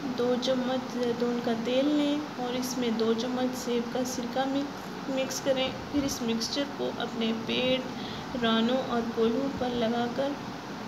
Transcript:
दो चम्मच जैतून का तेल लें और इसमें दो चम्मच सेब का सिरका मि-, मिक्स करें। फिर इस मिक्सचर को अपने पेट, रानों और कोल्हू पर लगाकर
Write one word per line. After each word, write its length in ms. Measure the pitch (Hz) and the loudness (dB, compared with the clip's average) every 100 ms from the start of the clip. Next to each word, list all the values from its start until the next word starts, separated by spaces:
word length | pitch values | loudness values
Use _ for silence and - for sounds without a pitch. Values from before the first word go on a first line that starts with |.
| 277 247 | -2 0
दो 180 | 247 247 | 2 2
चम्मच 560 | 254 254 247 262 254 | 2 2 2 0 -2
जैतून 460 | 240 240 233 240 240 | -2 0 2 0 0
का 140 | 233 226 226 | 0 0 2
तेल 220 | 254 285 | 2 4
लें 580 | 294 294 294 294 - 247 | 4 4 2 -2 -4 -2
और 100 | 254 | -2
इसमें 420 | 254 254 240 220 | -2 0 0 2
दो 160 | 226 226 | 2 2
चम्मच 400 | 254 254 254 - | 0 0 0 -2
सेब 360 | - 240 233 | 0 0 0
का 100 | 247 254 | -2 -2
सिरका 400 | - 240 262 269 | -2 -2 -2 0
मि-, 180 | 277 285 - - - - | 0 -2 -6 -10 -8 -4
मिक्स 300 | 262 262 - 285 | -2 -2 0 0
करें। 220 | 262 262 - - | 2 0 -4 -2
फिर 140 | 285 277 | 0 0
इस 160 | - | 0
मिक्सचर 460 | 233 226 - - 285 - | 0 0 0 -2 -2 -2
को 120 | 247 - | -4 -2
अपने 300 | 233 226 226 226 | -4 -2 0 0
पेट, 1000 | 226 240 254 254 - - - - - 247 | -2 0 2 2 0 -6 -6 -6 -6 0
रानों 340 | 226 226 226 262 262 | 2 4 4 4 2
और 160 | 240 226 226 | 0 0 4
कोल्हू 320 | 226 247 277 - | 4 4 0 0
पर 160 | 254 240 | -2 0
लगाकर 580 | 226 233 240 254 277 285 - - - - | 2 2 0 0 -2 -2 -6 -8 -8 -8